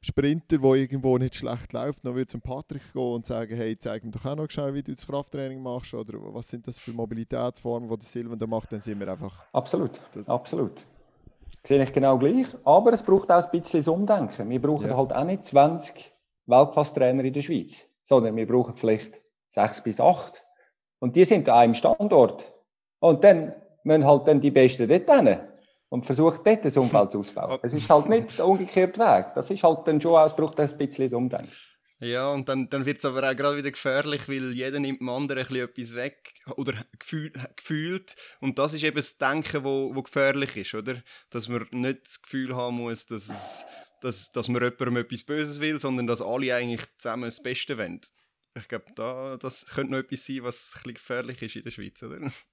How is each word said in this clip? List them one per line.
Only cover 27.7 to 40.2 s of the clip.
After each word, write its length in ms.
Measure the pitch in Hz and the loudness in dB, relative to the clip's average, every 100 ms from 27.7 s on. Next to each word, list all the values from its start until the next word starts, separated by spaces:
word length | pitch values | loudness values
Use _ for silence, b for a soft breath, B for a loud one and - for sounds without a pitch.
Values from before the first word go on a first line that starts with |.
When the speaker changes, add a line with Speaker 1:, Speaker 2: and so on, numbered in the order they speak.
Speaker 2:
ist 160 | 147 - | -6 4
halt 180 | 196 214 | 4 6
nicht 300 | 220 226 - | 0 0 -2
der 100 | 185 | 2
umgekehrte 520 | 190 185 - 185 196 | 2 2 2 2 2
Weg. 340 | 226 101 185 - | 4 4 2 -6
Das 140 | 135 | -6
ist 120 | 196 | 2
halt 240 | 175 160 - | 2 2 0
dann 120 | 151 | 0
schon 160 | 160 165 | 6 6
auch, 100 | 156 | 6
es 100 | 156 | 4
braucht 240 | 156 - | -4 0
ein 180 | 147 143 | -2 -2
bisschen 280 | 139 139 135 | -6 -2 -2
das 80 | |
Umdenken. 380 | 120 123 120 - - - _ _ _ | -2 -2 -4 -12 -20 -20 _ _ _
Speaker 3:
Ja, 280 | 117 123 135 | -8 -4 -4
und 180 | 143 131 | -4 -4
dann, 220 | 131 127 | -4 -4
dann 160 | 139 135 | -4 -4
wird's 180 | 139 | -4
aber 260 | 143 131 135 | -4 -2 -2
auch 60 | 131 | -2
gerade 220 | 143 147 | -2 -2
wieder 140 | 143 | -6
gefährlich, 580 | - 143 131 147 147 - | -6 -2 -2 -2 -6 -6
weil 240 | 139 127 | -8 -6
jeder 260 | 123 127 139 | -6 -6 -4
nimmt 220 | 139 135 | -4 -6
dem 80 | 127 | -6
anderen 320 | 123 143 135 | -6 -4 -6
ein 60 | 127 | -6
bisschen 200 | 131 123 | -6 -8
etwas 280 | - 117 117 | -10 -12 -8
weg 380 | 131 _ - _ - - | -10 _ -20 _ -16 -8
oder 180 | 135 113 - _ | -8 -8 -12 _
gefühl-, 360 | - 160 156 139 127 - | -12 -10 -10 -14 -16 -16
gefühlt. 580 | - 156 160 185 190 - B B | -8 -6 -6 -8 -12 -20 B B
Und 180 | 135 131 | -8 -2
das 160 | 147 | -4
ist 100 | 156 | -2
eben 120 | 156 147 | -4 -4
das 220 | 143 - | -8 -4
Denken, 480 | 135 151 151 151 135 | -2 -2 -4 -6 -4
wo, 280 | 139 135 | -4 -4
wo 80 | 131 | -6
gefährlich 540 | 131 - | -6 0